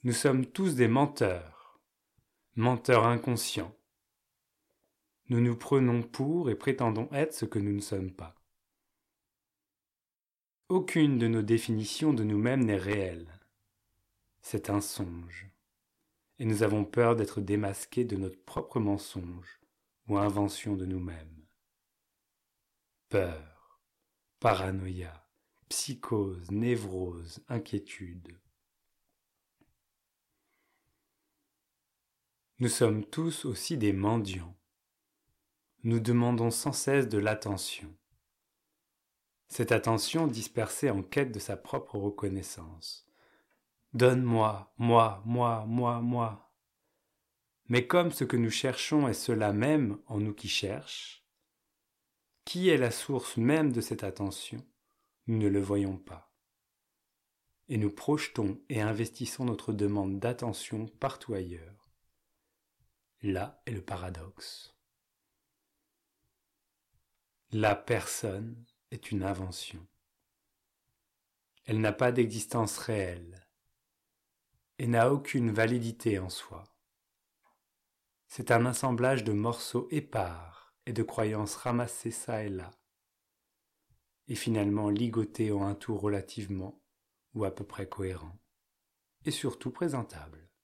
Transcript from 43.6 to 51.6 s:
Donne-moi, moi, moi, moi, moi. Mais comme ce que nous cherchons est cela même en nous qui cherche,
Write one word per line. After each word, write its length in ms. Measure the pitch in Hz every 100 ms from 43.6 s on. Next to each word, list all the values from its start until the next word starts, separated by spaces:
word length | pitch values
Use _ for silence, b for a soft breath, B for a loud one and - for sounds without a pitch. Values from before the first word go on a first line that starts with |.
| b _ _
Donne-moi, 800 | 120 123 127 123 113 107 101 101 -
moi, 440 | 120 117 113 101 107
moi, 400 | 120 120 113 110
moi, 340 | 117 120 120
moi. 520 | 120 120 113 104 _ _ _ _ _ _ _ _ _ _ _ _ -
Mais 200 | 123 123
comme 240 | 175 170
ce 120 | -
que 140 | 127 123
nous 120 | 117
cherchons 580 | - 135 123 - 151 139
est 60 |
cela 400 | 98 - 113 107
même 460 | 104 127 156 120 98 -
en 120 | 107
nous 140 | 107
qui 160 | 104 95
cherche, 760 | - 98 120 - - - - _ _ _ _